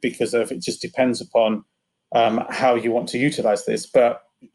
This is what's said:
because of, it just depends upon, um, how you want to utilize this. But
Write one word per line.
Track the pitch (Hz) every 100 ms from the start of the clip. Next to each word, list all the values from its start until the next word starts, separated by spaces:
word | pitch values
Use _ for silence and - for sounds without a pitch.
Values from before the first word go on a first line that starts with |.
because | 123 - 117
of, | 98 -
it | 127
just | - -
depends | - - 127 117
upon, | - 117 110 110 - _ _ _ _
um, | 117 117 113 -
how | - 131 120
you | 113
want | 113 -
to | 123
utilize | 143 - 113 104 -
this. | 110 -
But | 131 120 117 _ _ -